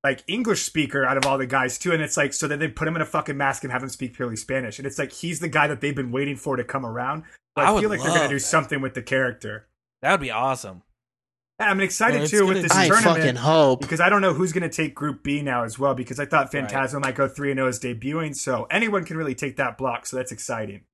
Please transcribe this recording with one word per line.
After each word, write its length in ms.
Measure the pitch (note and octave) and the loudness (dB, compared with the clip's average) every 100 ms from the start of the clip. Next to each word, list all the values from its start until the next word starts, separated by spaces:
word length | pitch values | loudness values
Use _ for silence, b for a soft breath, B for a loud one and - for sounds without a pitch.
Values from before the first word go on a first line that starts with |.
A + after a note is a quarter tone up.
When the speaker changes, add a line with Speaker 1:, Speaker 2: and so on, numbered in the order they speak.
Speaker 1:
like, 200 | C#3 C3 - | 0 -2 -4
English 360 | G3+ A#3 F#3+ | -2 0 0
speaker 420 | - D#3+ C#3+ C#3+ C3 | 0 0 0 2 2
out 120 | C3+ | 2
of 80 | C3+ | 2
all 120 | C3+ | 0
the 80 | B2+ | 0
guys, 320 | C3+ B2+ - | 0 0 -2
too. 140 | F3 | -2
And 100 | E3 | -2
it's 140 | D3 - | -2 0
like, 160 | C#3+ | -2
so 140 | - D3+ | -2 -4
then 120 | D3 | -2
they 80 | D#3 | -4
put 180 | D3+ D#3+ | -4 -4
him 80 | E3 | -2
in 60 | |
a 40 | D#3 | -2
fucking 300 | D#3 D3+ C#3 | -2 -4 -2
mask 260 | C#3 C3+ | -2 -2
and 80 | C#3 | -4
have 100 | B2+ | -6
him 60 | C3 | -6
speak 240 | - B2 | -8 -10
purely 220 | - B2 A2 | -6 -6 -6
Spanish. 420 | - C3 A#2+ G#2+ | -4 -4 -4 -8
And 60 | C#3 | -10
it's 100 | C#3 | -6
like, 140 | C#3 | -8
he's 280 | - E3+ E3 | -6 -8 -6
the 100 | E3 | -2
guy 180 | D3+ D3 | 0 0
that 140 | A2+ | 0
they've 140 | C#3+ C#3 | -4 -2
been 160 | B2+ | -4
waiting 240 | B2 C#3+ C#3 | -2 -4 -4
for 180 | - B2+ | -4 -4
to 80 | |
come 220 | A#2+ C3+ B2 | -4 -6 -6
around. 380 | A#2 B2+ D#3 D#3+ B _ - | -6 -6 -6 -10 B _ 2
But 100 | D3 | 4
Speaker 2:
I 40 | |
Speaker 1:
I 20 | |
Speaker 2:
would 100 | G#3 | 4
Speaker 1:
feel 80 | G#3 | 2
like 100 | G3+ | 0
they're 80 | C#3 | 0
gonna 120 | E3+ | 2
Speaker 2:
love 80 | C#3+ | 2
Speaker 1:
do 60 | C#3 | 0
Speaker 2:
that. 40 | |
Speaker 1:
something 400 | - D#3+ C#3+ C#3+ | 2 2 2 -4
with 120 | C3+ | -4
the 80 | B2+ | -6
character. 680 | A2+ C3+ B2+ A2 G#2+ G#2+ _ _ _ _ | -2 0 0 -4 -12 -12 _ _ _ _
Speaker 2:
That 100 | C3+ | 0
would 100 | F#3 | 0
be 100 | C3+ | 0
awesome. 520 | A2 C3 C3 G2+ F#2 _ _ _ _ _ _ _ _ | -2 0 -2 -6 -16 _ _ _ _ _ _ _ _
Speaker 1:
I'm 200 | G#3+ G3 | 0 2
excited, 340 | F#3+ - A3+ - | 0 2 2 4
Speaker 3:
Yeah, 40 | |
it's 80 | D3+ | 2
Speaker 1:
too, 140 | G#3 F#3+ | 4 4
with 80 | F#3+ | 4
Speaker 3:
gonna 60 | E3+ | 4
Speaker 1:
this 20 | |
Speaker 3:
be 80 | F#3+ | 6
Speaker 4:
I 40 | F3+ | 8
Speaker 1:
tournament 300 | G#3+ A3 D#3+ | 8 6 6
Speaker 4:
fucking 180 | D3+ B2 | 4 2
hope. 460 | C3 D#3+ C#3+ B2+ | 4 6 8 6
Speaker 1:
because 180 | - E3 | 0 2
I 80 | F3 | 4
don't 140 | G3+ | 6
know 120 | F#3+ | 4
who's 200 | D3 F#3 | 2 0
gonna 160 | F3+ E3+ | 0 -4
take 260 | - D#3 - | -2 -4 -2
Group 280 | D3 C3+ | -6 -4
B 180 | C#3+ C#3+ | -2 -2
now 240 | D3 B2 A#2 | 0 -2 -2
as 120 | A2 | 0
well, 160 | C#3 | 0
because 240 | B2+ A#2+ B2 | 0 -4 -6
I 80 | C#3+ | 0
thought 280 | D#3+ C3+ | 0 2
Speaker 2:
Right. 100 | C#3+ C3 | -4 -4
Speaker 1:
Phantasmo 320 | C3+ C3+ C#3+ | -2 -2 -2
might 140 | C3+ C3 | -4 0
go 120 | C3+ | -2
three 240 | C3+ C#3+ | 0 -4
and 80 | C3+ | 0
oh 80 | C3 | 0
as 100 | B2 | -2
debuting, 520 | B2 A#2 B2 D#3 D#3+ | -6 -6 -4 -4 -4
so 320 | C#3 - B2 A#2 | -6 -2 -2 0
anyone 320 | F3+ A3+ G3+ | 0 0 -2
can 140 | E3 D#3+ | -2 -6
really 180 | D#3+ B2+ | -6 -4
take 220 | C#3+ B2 | -6 -4
that 200 | C3 A2+ | -4 -2
block, 280 | C3 A#2+ - | -4 -4 -6
so 100 | C3 | -6
that's 160 | B2+ | -6
exciting. 520 | G#2+ - A#2 A2 G2+ _ | -10 -6 -6 -6 -10 _